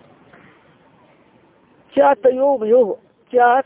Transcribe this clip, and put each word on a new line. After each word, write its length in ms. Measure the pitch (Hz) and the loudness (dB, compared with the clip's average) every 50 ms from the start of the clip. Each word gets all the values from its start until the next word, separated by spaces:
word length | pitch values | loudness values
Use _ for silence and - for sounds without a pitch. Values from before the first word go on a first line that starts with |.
| _ _ _ _ _ _ _ - _ _ _ _ _ _ _ _ _ _ _ _ _ _ _ _ _ _ _ _ _ _ _ _ _ _ _ _ _ _ - | _ _ _ _ _ _ _ -20 _ _ _ _ _ _ _ _ _ _ _ _ _ _ _ _ _ _ _ _ _ _ _ _ _ _ _ _ _ _ -2
क्या 200 | 277 285 285 277 | 0 0 0 0
तयो 440 | - - 262 254 254 269 285 277 | 0 0 -2 0 0 -2 -2 -2
भयो, 420 | 240 214 214 233 254 240 190 - - _ _ _ _ _ - - | -2 -2 0 2 2 0 0 -4 -12 _ _ _ _ _ -4 -2
क्या 280 | 247 240 240 240 269 269 | 0 0 2 0 -2 -4